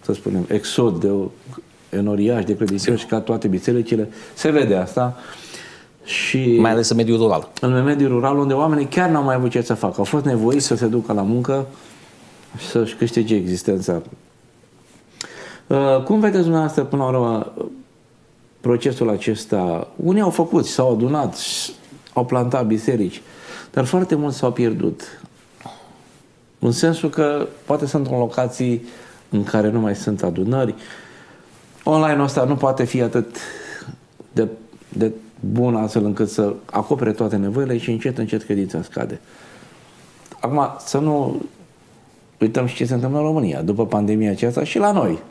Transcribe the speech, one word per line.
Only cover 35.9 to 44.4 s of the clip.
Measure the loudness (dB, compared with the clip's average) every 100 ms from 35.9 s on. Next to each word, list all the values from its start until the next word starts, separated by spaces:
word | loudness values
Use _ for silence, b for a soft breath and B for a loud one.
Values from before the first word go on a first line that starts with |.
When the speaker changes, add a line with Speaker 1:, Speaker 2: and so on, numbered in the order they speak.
| 0 0
Speaker 1:
încât | 0 -2
să | 0 -2 -2 -6
acopere | -6 -2 0 0
toate | 0 0 0
nevoile | 0 -2 -2 -2
și | -2
încet, | -2 -2 -4
încet | -4 -4
credința | -2 -2 -2 -4
scade. | -6 -6 -6 -8 B B B B B B B B B B -20 -8
Acum, | -2 0 0 -4 -4
să | 0
nu | 2 2 0 -4 -8 -14 -20 -20 -20 -20 -20 -20 _ _
uităm | 0 2 -2
și | -2
ce | -2
se |
întâmplă | 0 0 0
în | 0
România, | 0 0 -2
după | -2 0 0
pandemia | 2 2 2 2
aceasta | 0